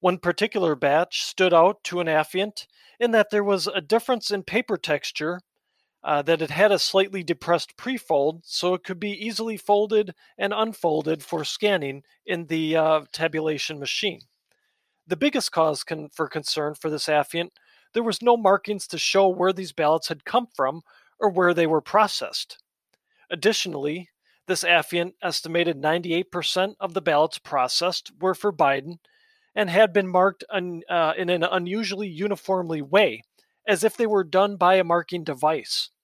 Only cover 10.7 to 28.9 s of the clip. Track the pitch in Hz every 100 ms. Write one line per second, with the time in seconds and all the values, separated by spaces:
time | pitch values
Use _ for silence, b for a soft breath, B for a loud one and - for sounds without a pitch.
10.7 | 220 175 156 156 160 139 170 147 - 208
11.7 | 190 139 139 _ _ - 175 165 160 160
12.7 | 160 160 156 143 - 160 156 156 151 -
13.7 | 151 135 - 208 80 _ _ _ _ _
14.7 | _ _ _ _ 170 285 285 - - 160
15.7 | 143 - 160 151 - 151 156 147 - 147
16.7 | 151 160 151 - 151 143 170 170 _ b
17.7 | b b - 233 202 233 240 208 196 -
18.7 | 208 - 165 - 190 196 180 180 185 185
19.7 | - 151 160 - 156 - 233 247 - 135
20.7 | 160 _ b b b 208 180 180 170 165
21.7 | 156 151 202 214 - 117 - - - _
22.7 | _ _ _ _ _ _ 175 185 220 185
23.7 | 151 143 165 175 _ _ _ - 180 160
24.7 | 175 151 175 170 - 185 160 160 165 170
25.7 | 147 147 165 175 170 185 175 160 - 190
26.7 | 214 196 175 170 147 160 - - 143 127
27.7 | - 175 180 - _ 185 185 208 165 147
28.7 | 139 139